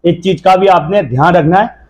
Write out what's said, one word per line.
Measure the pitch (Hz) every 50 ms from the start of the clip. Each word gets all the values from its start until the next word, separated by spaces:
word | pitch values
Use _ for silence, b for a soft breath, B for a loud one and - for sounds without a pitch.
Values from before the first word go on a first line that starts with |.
| -
इस | 170 170 170 -
चीज | 190 185 -
का | - 185 190
भी | 185 190
आपने | 196 185 170 151 156 196 208
ध्यान | 180 120 117 127 147 175 175
रखना | 180 156 151 175 190
है। | 214 240 - _ - _